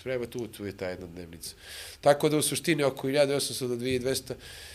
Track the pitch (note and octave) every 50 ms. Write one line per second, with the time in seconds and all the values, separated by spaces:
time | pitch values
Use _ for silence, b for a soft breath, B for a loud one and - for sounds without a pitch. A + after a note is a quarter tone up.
0 | - B2 C3 B2 A#2+ A#2 - B2 A#2 G#2+ - - G#2 G2+ F#2 G2 G2 F#2 F2+ E2+
1 | F#2 F2 E2 F2 F2 E2 E2 E2 - - - B B B B B B B B B
2 | - C#3+ C#3+ C#3+ - - D3 D3+ C#3 - C#3 B2 - - D#3+ D3 C#3+ C#3 C3+ -
3 | - C3+ C3+ D3 C#3+ C3+ C#3 C#3 B2+ - A#2 - C3+ B2 B2 A#2+ A#2+ C3 C3 B2+
4 | A#2+ C3 C3+ B2 - - B2+ - B B B B B B